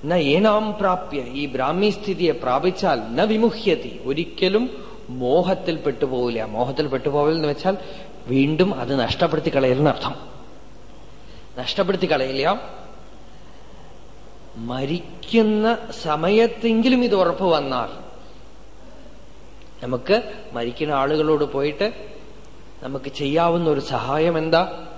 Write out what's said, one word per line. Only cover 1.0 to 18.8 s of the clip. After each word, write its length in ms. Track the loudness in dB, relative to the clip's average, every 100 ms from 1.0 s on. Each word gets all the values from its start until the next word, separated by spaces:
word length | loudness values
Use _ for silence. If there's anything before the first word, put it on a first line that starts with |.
| -2 -8
ഈ 260 | -6 -6 -4
ബ്രാഹ്മീ 440 | -2 0 2 2
സ്ഥിതിയെ 420 | 0 -4 0 0
പ്രാപിച്ചാൽ 680 | 2 0 2 2 2 0 0 0
ന 80 | 0
വിമുഹ്യതി, 800 | 2 4 2 2 0 0 -2 -8
ഒരിക്കലും 640 | -4 -2 -4 0 2 2 0 -6 -14 -14 -10
മോഹത്തിൽ 680 | -4 4 4 4 0 -2 -2
പെട്ടുപോകില്ല. 680 | -2 0 -2 0 0 -2
മോഹത്തിൽ 420 | -4 -2 0 0 0
പെട്ടുപോകൽ 480 | 0 0 2 4
എന്ന് 140 | 2 0
വെച്ചാൽ 280 | 0 0 -2 -6 -14 -14 -14 0
വീണ്ടും 480 | 4 4 6 4
അത് 260 | 2 0 0
നഷ്ടപ്പെടുത്തി 560 | 0 2 2 2 2 4
കളയലെന്നർത്ഥം. 580 | 4 4 4 2 -4 -8 -12 -14 -14 -14 -14 -14 -14 -14 -14 -14 -14 -14 -12 -8
നഷ്ടപ്പെടുത്തി 540 | -4 0 2 2 2
കളയില്ല, 500 | 2 2 2 2 0 -6 -14 -14 -14 -14 -14 -14 -14 -14 -14 -14 -14 -14 -14 -14 -14 -14 -14 -14 -10
മരിക്കുന്ന 1200 | -6 -4 -2 -4 -6 -14 2 6 6 4 2 2 -4 -8
സമയത്തെങ്കിലും 1000 | -2 2 4 6 4 2 2 4 6 4
ഇത് 100 | 4
ഉറപ്പ് 300 | 4 4 4
വന്നാൽ, 640 | 4 4 2 -2 -4 -8 -14 -14 -14 -14 -14 -16 -16 -16